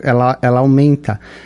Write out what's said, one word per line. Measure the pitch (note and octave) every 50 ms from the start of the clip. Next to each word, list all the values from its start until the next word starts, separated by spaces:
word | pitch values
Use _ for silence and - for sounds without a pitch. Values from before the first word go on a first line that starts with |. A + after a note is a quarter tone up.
ela, | - C3+ B2 B2 B2 B2 B2+ -
ela | - B2+ B2 B2
aumenta, | C3 C3+ C3+ C#3 C#3+ D3 C#3+ C#3+ - - G#2+ - - - - - -